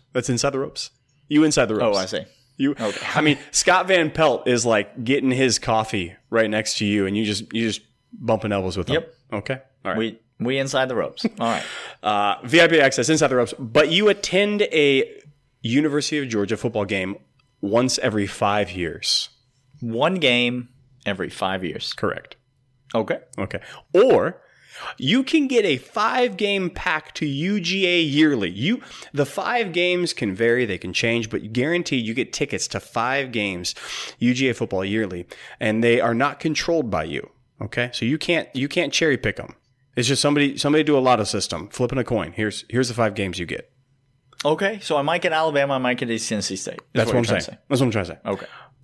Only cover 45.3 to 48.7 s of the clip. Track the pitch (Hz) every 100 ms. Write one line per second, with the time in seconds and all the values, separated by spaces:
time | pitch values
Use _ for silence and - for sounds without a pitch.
45.3 | 156 160 143 139 135 127 123 120 113 -
46.3 | 107 - 95 - - - 123 110 123 113
47.3 | 95 78 - - 135 131 104 87 80 110
48.3 | 98 - - -